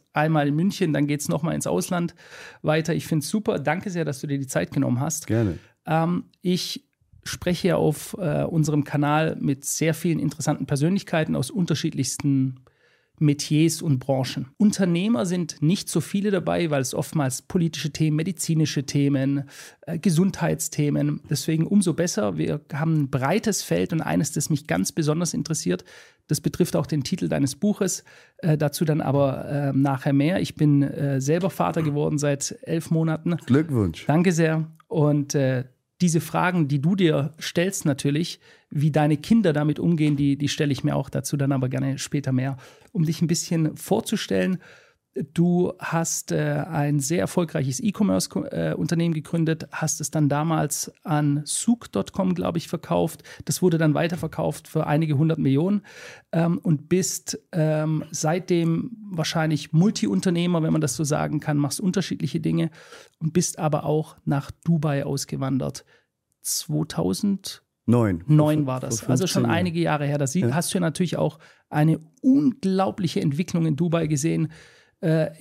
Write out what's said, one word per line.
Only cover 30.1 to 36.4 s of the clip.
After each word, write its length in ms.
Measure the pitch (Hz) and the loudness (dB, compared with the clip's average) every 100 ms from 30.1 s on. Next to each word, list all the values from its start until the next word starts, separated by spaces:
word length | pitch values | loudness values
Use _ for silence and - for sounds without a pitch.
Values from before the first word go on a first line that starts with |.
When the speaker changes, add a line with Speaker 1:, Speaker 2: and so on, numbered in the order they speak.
Speaker 1:
mehr. 280 | 139 147 - | 2 2 0
Ich 140 | 170 - | -2 0
bin, 260 | 151 143 | 4 4
äh, 400 | 139 - 143 135 | 2 -2 -2 0
selber 300 | 135 170 180 | 0 0 0
Vater 320 | - 175 170 | 0 0 0
geworden 340 | 160 147 156 151 | 0 0 0 0
seit 400 | 147 139 - - | 0 0 -4 -8
elf 260 | - 165 - | -4 -4 0
Monaten. 480 | 160 160 160 175 170 - | 0 0 0 -2 -2 2
Speaker 2:
Glückwunsch. 600 | 139 160 127 95 - - | 2 4 2 0 -2 2
Speaker 1:
Danke 240 | 156 180 | 4 4
sehr. 340 | 165 160 160 156 - - | 4 2 2 -2 -10 -4
Und, 480 | 165 147 147 143 147 | 2 2 2 0 0
äh, 300 | 131 127 123 _ _ - | 2 0 -4 _ _ -2
diese 180 | 175 160 | 0 2
Fragen, 480 | 160 170 | 0 0